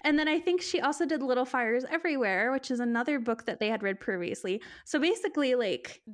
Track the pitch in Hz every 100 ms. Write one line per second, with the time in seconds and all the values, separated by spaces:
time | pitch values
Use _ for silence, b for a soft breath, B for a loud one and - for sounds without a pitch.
0 | 302 302 311 311 349 359 - 349 277 302
1 | 311 262 262 247 254 262 226 240 254 330
2 | 339 277 214 185 233 262 262 240 240 233
3 | 247 285 233 233 - - 214 220 202 196
4 | - 185 175 - 190 202 B B - 294
5 | 320 453 415 302 269 247 214 131 - -
6 | -